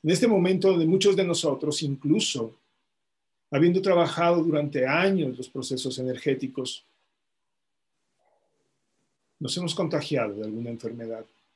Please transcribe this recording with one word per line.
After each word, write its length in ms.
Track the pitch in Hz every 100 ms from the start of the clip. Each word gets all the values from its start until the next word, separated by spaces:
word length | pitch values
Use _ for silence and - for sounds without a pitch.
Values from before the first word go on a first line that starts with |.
En 60 | 156
este 180 | 170 240
momento, 420 | 202 180 190 190
donde 160 | 175 160
muchos 300 | 190 202 190
de 80 |
nosotros, 580 | 180 165 160 131 151 147
incluso 720 | 147 139 143 202 - - 113 - _ _ _ _ _ _ _ _ _
habiendo 300 | 139 175 180
trabajado 600 | 190 175 165 - 170 175
durante 420 | 160 151 147 143 127
años 520 | 156 196 190 139 123
los 100 | 123
procesos 500 | 135 127 127 131 127
energéticos, 840 | 127 127 143 131 131 - 127 - _ _ _ _ _ _ _ _ _ _ _ _ _ _ _ _ _ _ _ _ _ _ _ _ _ _
nos 160 | 135 -
hemos 180 | 175
contagiado 600 | - 170 160 - 143 110
de 100 | 101
alguna 280 | 107 110 120
enfermedad. 540 | 117 113 117 113 113 107 _ _